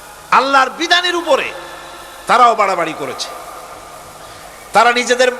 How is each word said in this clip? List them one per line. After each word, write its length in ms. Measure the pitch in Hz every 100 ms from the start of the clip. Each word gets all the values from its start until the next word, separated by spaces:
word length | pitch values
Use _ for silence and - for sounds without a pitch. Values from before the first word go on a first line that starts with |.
| - - -
আল্লাহর 400 | 202 269 277 262
বিধানের 460 | - 339 349 359 349
উপরে 340 | 330 254 123 - - - - - - - -
তারাও 280 | 220 240
বাড়াবাড়ি 400 | 214 196 180 160 147
করেছে। 300 | 135 110 - - - - - - - - - - - - - - -
তারা 200 | 196 233
নিজেদের 360 | 240 233 247 247